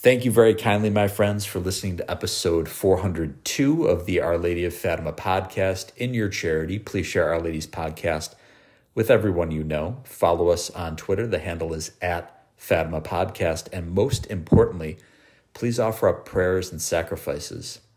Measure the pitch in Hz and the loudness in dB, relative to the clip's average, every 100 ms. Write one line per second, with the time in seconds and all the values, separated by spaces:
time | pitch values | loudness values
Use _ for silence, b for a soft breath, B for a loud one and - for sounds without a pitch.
0 | 123 127 120 110 113 107 113 104 107 104 | 4 4 6 8 8 6 4 2 2 2
1 | 101 98 104 104 101 95 92 92 98 87 | 2 2 0 0 -4 -4 -4 -4 -4 -4
2 | - 87 87 - 92 82 80 - 98 90 | -6 -6 -4 -2 0 0 0 0 2 4
3 | 95 82 78 - - - 139 160 156 87 | 2 -2 -4 -6 -4 0 2 4 4 2
4 | - 87 80 87 87 85 87 - 92 82 | 0 0 2 0 0 0 -2 -2 -2 -2
5 | 80 - 101 95 95 - 95 95 - - | -4 -6 -2 -2 -2 -2 -2 -2 -8 -6
6 | 123 120 104 - 87 78 78 101 - 101 | -4 0 -2 -2 -2 -2 -2 -6 -4 -4
7 | 87 98 80 82 85 78 78 - 80 78 | 0 2 2 0 -2 -4 -6 -6 -6 -4
8 | 85 78 78 b b b b b b - | -2 -2 -6 b b b b b b 0
9 | 107 110 104 87 82 78 76 76 80 123 | 4 4 4 0 0 -2 -2 -4 -4 -8
10 | - - 87 85 85 85 - - 85 82 | -14 0 2 4 4 2 -2 -8 -8 -6
11 | - 98 117 90 90 85 82 80 78 - | -2 -2 -2 -4 -4 -6 -6 -6 -8 -6
12 | 90 85 - - _ _ - 87 80 82 | -4 -4 -6 -18 _ _ 0 0 0 -4
13 | - 85 92 - 87 80 - 95 85 90 | -4 -2 -2 -2 -2 -2 -6 -8 -4 0
14 | 127 139 - 95 80 110 113 87 80 - | 2 0 -4 -8 2 4 4 0 -8 -10
15 | b b b b b - 120 117 110 110 | b b b b b -6 -2 0 0 2
16 | 101 85 - 95 90 92 92 78 - 85 | 2 2 -2 0 2 2 -2 -6 -2 -2
17 | 82 82 - 73 - 80 - - _ | -2 -6 -6 -6 -8 -12 -12 -16 _